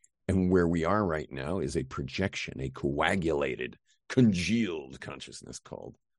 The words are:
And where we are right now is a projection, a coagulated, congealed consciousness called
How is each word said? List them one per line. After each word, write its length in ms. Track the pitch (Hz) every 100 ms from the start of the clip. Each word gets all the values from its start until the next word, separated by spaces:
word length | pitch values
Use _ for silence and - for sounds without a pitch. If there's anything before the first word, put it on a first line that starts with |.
| _ _ -
And 240 | 95 90
where 160 | 90 85
we 180 | 85
are 200 | 80 104
right 260 | 98 78 -
now 280 | 67 67 92
is 180 | 73 80
a 60 |
projection, 800 | 67 - 67 - 98 - - 53
a 100 | 67
coagulated, 1040 | 65 73 71 80 98 80 71 69 60 62 - _ _ -
congealed 920 | - 117 90 85 117 101 80 67 67
consciousness 580 | - 69 - - - -
called 380 | - - - - _